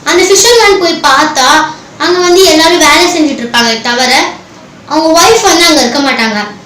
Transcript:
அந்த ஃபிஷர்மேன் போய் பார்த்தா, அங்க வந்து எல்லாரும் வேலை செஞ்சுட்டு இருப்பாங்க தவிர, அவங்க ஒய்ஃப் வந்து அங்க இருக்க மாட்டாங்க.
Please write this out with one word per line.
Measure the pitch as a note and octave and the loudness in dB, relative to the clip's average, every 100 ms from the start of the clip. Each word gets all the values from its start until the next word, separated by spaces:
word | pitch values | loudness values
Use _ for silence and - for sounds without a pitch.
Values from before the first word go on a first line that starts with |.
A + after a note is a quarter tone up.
அந்த | - F4 | -2 0
ஃபிஷர்மேன் | F#4+ G4 A4+ A#4 G#4+ F#4+ | 2 2 4 2 2 2
போய் | E4+ D#4+ | 0 -2
பார்த்தா, | D4 C4+ D#4 C#4+ C4 D4+ D4+ - - - | 0 0 0 -2 0 0 0 -8 -18 -8
அங்க | D#4+ F4+ | -4 -2
வந்து | F4 F4 | 2 2
எல்லாரும் | F#4+ D#4 E4 F4 | 4 2 2 2
வேலை | D4+ D4+ F4 | 2 2 0
செஞ்சுட்டு | E4+ D4 A#3+ | 0 -2 -4
இருப்பாங்க | A#3 A#3+ A#3 A3 | -6 -2 -2 -4
தவிர, | A#3+ A#3+ B3+ C4+ E4+ - - - - - - | -4 -4 0 -2 -2 -8 -20 -20 -20 -20 -6
அவங்க | D4+ D#4+ D#4+ | -2 0 2
ஒய்ஃப் | F#4+ A4+ | 2 2
வந்து | G4+ E4 E4+ | 2 2 2
அங்க | D#4 | 0
இருக்க | A#3+ C#4+ | 0 -2
மாட்டாங்க. | C#4 A#3 A3 G#3 G3+ - | -4 -2 -4 -4 -8 -14